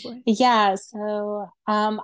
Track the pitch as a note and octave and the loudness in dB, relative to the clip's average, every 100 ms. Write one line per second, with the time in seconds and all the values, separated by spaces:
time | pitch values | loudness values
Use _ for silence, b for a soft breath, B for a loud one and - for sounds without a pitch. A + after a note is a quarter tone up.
0 | A#3+ A#3+ B3 G#3 B3 A3+ G3+ G3 - G#3+ | -14 -6 -2 2 4 4 4 2 -4 -8
1 | G#3+ G#3 G#3 G#3 G3 _ - G#3+ G#3+ G#3+ | -6 -4 -4 -6 -10 _ -2 0 0 -2